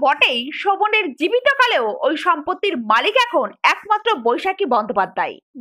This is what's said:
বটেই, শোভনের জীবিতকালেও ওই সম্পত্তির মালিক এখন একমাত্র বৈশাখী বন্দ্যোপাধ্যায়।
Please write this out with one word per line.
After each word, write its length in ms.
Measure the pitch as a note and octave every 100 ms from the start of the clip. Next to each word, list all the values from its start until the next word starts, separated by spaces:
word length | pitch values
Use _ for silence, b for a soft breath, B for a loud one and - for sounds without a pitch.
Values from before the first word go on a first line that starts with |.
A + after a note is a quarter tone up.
বটেই, 500 | C4+ - A4 B3 B3+
শোভনের 600 | - G4 G4 G#4 G#4+ F4+
জীবিতকালেও 840 | B3 D#4 A#4+ C5 C5+ A#4+ F#4 A3+ G3+
ওই 160 | C4+ D4+
সম্পত্তির 600 | F4+ E4 D4+ F4+ G4+ C4+
মালিক 400 | G#3+ A3 C#4 A#4
এখন 340 | A#4+ E4+ G#3+ -
একমাত্র 520 | B3 F#4 - G#4 A4
বৈশাখী 500 | G4+ A#3 C4+ F#4 F#4+
বন্দ্যোপাধ্যায়। 720 | F#4 A#3 G#3+ G#3 F3+ - D#3+ G2+ _ C#4